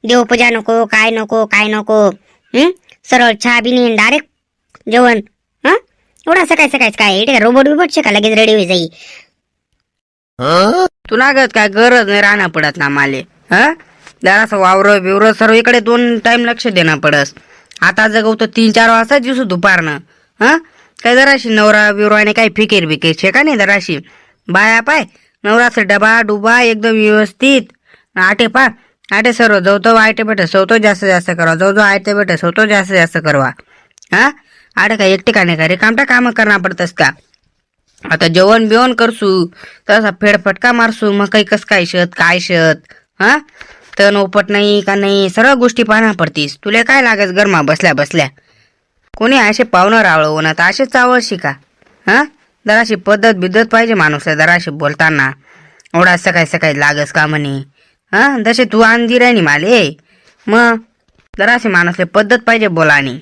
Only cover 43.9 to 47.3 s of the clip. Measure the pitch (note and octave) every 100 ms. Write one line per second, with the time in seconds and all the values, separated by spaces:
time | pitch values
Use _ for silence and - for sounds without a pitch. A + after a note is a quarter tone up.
43.9 | - G3+ G3+ G3 G#3 G3 G3+ G#3 G#3 G3
44.9 | G3 G3 G3 F#3+ F#3 B3 C4+ A#3+ A#3 A3+
45.9 | G#3+ A3 F3+ D#3+ D3+ D3 - G3+ A3 A#3
46.9 | C4+ B3 G#3 G3+